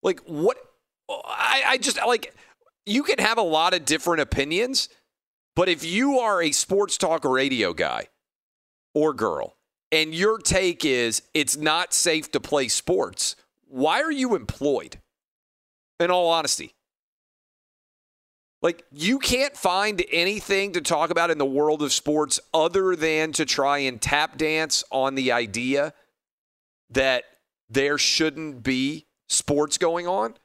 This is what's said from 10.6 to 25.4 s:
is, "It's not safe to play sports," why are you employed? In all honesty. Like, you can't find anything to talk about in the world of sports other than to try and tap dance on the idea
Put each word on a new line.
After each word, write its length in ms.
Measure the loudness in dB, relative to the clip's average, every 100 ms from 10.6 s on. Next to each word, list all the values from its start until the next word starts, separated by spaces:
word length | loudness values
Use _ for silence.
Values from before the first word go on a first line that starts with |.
| 0 0
is, 380 | 0 2 2 -2 _
"It's 220 | -2 0 0
not 380 | 0 0 0
safe 380 | 0 0 -2 -2
to 80 | -6
play 260 | 0 -2 0
sports," 680 | -2 0 -2 -2 -4 -6 -6 _ _ _
why 340 | -2 0 0
are 80 | 0
you 240 | -2 0
employed? 640 | -2 -4 -4 -2 -2 -4 -18 _ _ _ _ _ _ _ _ _ _
In 100 | 2
all 180 | 2 2
honesty. 440 | 0 0 -4 -6 _ _ _ _ _ _ _ _ _ _ _ _ _ _ _ _ _ _ _
Like, 200 | -4 -4 _
you 260 | -6 -2 0
can't 380 | 0 0 0 0
find 480 | 0 0 0 -2 -2
anything 580 | 0 0 -2 0 0 0
to 60 | -4
talk 300 | 0 0 2
about 220 | 2 0
in 60 | 2
the 60 |
world 380 | 0 2 2 2
of 100 | 0
sports 460 | -2 0 0 0 -2 -2
other 400 | 0 2 2 0
than 380 | 0 0 0 0
to 120 | -2
try 340 | -2 2 2 2
and 220 | 0 -4
tap 380 | 0 0 0 -2
dance 460 | -2 0 0 -2 -2
on 240 | 0 0 0
the 160 | 0
idea 600 | 0